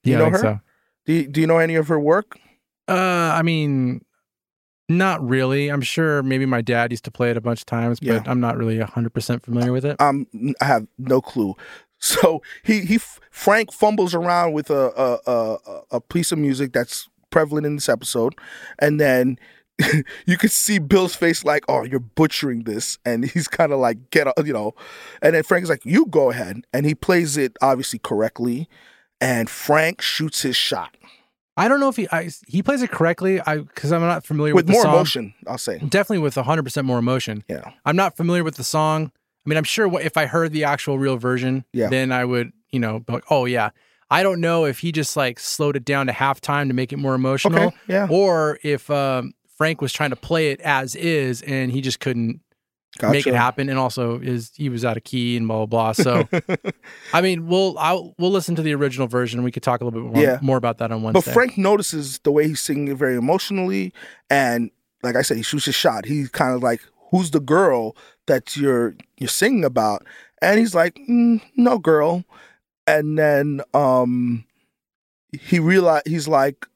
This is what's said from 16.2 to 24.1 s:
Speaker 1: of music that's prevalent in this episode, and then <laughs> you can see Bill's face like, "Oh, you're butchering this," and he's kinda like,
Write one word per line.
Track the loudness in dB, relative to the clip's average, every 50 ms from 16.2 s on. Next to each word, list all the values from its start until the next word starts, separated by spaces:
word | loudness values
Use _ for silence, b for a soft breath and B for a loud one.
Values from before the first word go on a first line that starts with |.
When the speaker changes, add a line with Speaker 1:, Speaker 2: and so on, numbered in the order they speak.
| -2 -2
Speaker 1:
of | -2 0
music | 0 0 0 -2 -4 -2
that's | -2 -4 -4 -4 -8 -14 -14 _ _ _ _ _
prevalent | 0 0 0 0 -2 -4 -2
in | -4 -4
this | -4 -2 -2
episode, | -2 -2 -2 -4 -2 0 -2 -2 -4 B B B B B B B B B
and | 0 0 2 2
then | 2 4 4 4 2 0 -2 -4 b b b b b b _ -2
<laughs> | 0 2 2 0 0 -4 -12 -6 0
you | 0 2
can | 2 2 2
see | 2 2 0 2 0 0
Bill's | 2 4 4 4 4 2 0
face | 0 0 0 0 2 0
like, | 0 0 0 0 0
"Oh, | 0 0 -2
you're | -2 -4 -4
butchering | -4 -4 _ 2 2 2 2 -2 -4 -4 -4 -4 -6
this," | -6 -6 -4 -6 -6 -8 _ _
and | -2 -2 -2 -2 -2
he's | -2 -4 -4 -4
kinda | 0 0 0 2 2
like, | 2 2 0 0 -4 -10 _